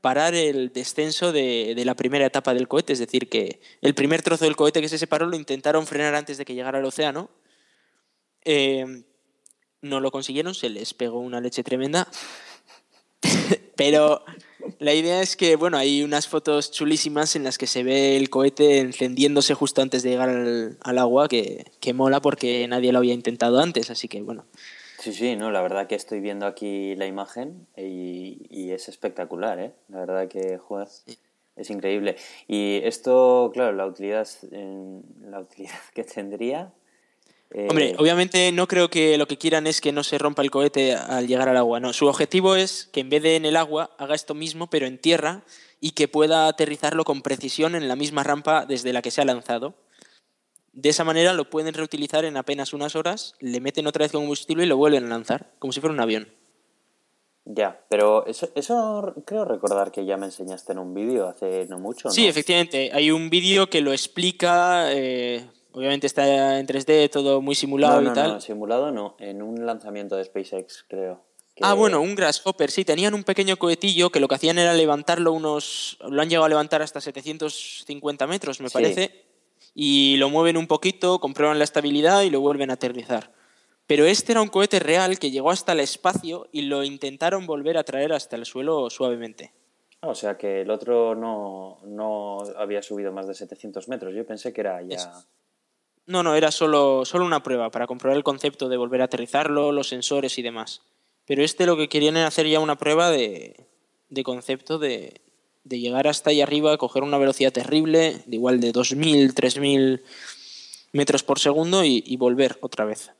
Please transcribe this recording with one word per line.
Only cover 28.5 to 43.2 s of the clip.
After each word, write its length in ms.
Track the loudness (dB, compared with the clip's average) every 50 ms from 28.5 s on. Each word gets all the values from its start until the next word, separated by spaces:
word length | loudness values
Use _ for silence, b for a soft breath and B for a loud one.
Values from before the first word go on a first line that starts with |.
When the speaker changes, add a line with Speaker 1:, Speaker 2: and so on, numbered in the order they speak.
Speaker 2:
y 200 | -12 -10 -8 -8
es 180 | -8 -8 -10 -14
espectacular, 680 | -16 _ -8 -8 -6 -6 -10 -10 -8 -6 -6 -6 -4 -6
¿eh? 140 | -8 -12 -12 _ _ _
La 100 | -12 -10
verdad 300 | -8 -6 -4 -4 -4 -6
que, 300 | -6 -8 -6 -6 -6 -8
joder, 280 | -10 _ -10 -10 -10
Speaker 1:
Sí. 320 | -12 -16 -20 _ -20 -20 _ _ _ _ _ _ _ _
Speaker 2:
es 140 | -16 -12 -10
increíble. 440 | -10 -6 -4 -2 -2 -2 -2 -4 -6 B B B B B B
Y 340 | _ -4 -2 -2 -2 -2 0 -2
esto, 680 | -2 -4 -4 0 4 4 6 6 6 6 6 4 2 0
claro, 200 | 0 0 0 0
la 120 | -2 -4
utilidad, 420 | -6 -6 -8 -6 -4 -4 -4 -4 -6 -10 -20 -20 -16 -16
eh, 480 | -14 -14 -14 -14 -14 -14 -16 -16 -18 -20 -20 -20 -20 -20
la 160 | -16 -16 -16
utilidad 320 | -16 _ _ -20 -18 -18 -16 -18 -20
<laughs> 120 | -14 _
que 100 | -12 -12
tendría, 680 | -10 -10 -12 -10 -10 -8 -6 -4 -4 -4 -4 -8 -12 _ _ _ _ _ _ _ _ _ _ _ _ _ _ _ _ -10 -6 -2 0
Speaker 1:
Hombre, 220 | 2 2 2 2
Speaker 2:
eh, 60 | 2 4
Speaker 1:
obviamente 540 | 4 4 6 4 2 4 4 4 4 4 4
no 160 | 2 0 2
creo 200 | 2 2 2 2
que 280 | 2 2 4 4 4 4
lo 80 | 2
que 100 | 0 -2 -4
quieran 280 | 0 2 2 2 2
es 140 | 0 -2 0
que 100 | -2 -2
no 140 | -2 -2 -4
se 140 | -2 -4 0
rompa 220 | 0 -2 0 0 -2
el 100 | 0 2
cohete 420 | 2 2 2 2 2 2 2 0
al 320 | -2 -4 -4 -4 -4 0
llegar 220 | 0 2 2 4 4
al 80 | 4
agua, 240 | 4 4 2 0 0
no. 120 | -2 -4 0
Su 140 | 4 4
objetivo 480 | 4 4 4 0 2 2 2 4 4 4
es 340 | 4 2 0 -4 -8 -12 _ -8
que 80 | -8
en 100 | -4 0
vez 120 | 0 2